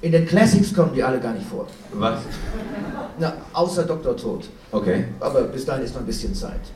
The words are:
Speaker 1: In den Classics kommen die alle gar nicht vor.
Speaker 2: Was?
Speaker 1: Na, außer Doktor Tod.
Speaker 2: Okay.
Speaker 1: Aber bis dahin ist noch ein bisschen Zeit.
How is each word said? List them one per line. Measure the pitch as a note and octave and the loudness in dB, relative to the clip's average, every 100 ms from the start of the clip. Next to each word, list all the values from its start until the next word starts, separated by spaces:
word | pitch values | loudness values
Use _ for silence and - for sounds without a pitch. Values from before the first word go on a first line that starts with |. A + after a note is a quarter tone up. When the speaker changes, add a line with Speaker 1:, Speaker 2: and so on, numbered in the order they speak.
Speaker 1:
In | E3+ | 4
den | E3 E3 | 4 6
Classics | F#3 A3 G3 G3 | 6 8 6 4
kommen | - D#3+ | 4 2
die | C3 | 4
alle | C3 C3 | 2 2
gar | A#2 | -2
nicht | A2 G2 | -6 -6
vor. | F#2+ - - - | -8 -10 -14 -12
Speaker 2:
Was? | G#2 A2 A2+ B2 - - G#3+ - - - - - - | -2 -2 -2 -6 -8 -6 -6 -8 -8 -8 -8 -10 -4
Speaker 1:
Na, | D#3+ - - | -4 -4 -8
außer | D#3+ F3+ - | 0 0 2
Doktor | E3 D#3 C3+ A#2 | 0 0 -2 -2
Tod. | A2+ F2 - - - | -4 -6 -8 -18 -4
Speaker 2:
Okay. | G#2+ G2 F#2 - - | -2 0 0 0 -2
Speaker 1:
Aber | - C3 | 0 2
bis | A#2+ C3+ C3+ | 2 -2 -4
dahin | C3 B2+ | -2 -4
ist | C3 | -6
noch | |
ein | A#2+ | -6
bisschen | A2+ - - | -4 -4 -4
Zeit. | - - - | -4 -6 -8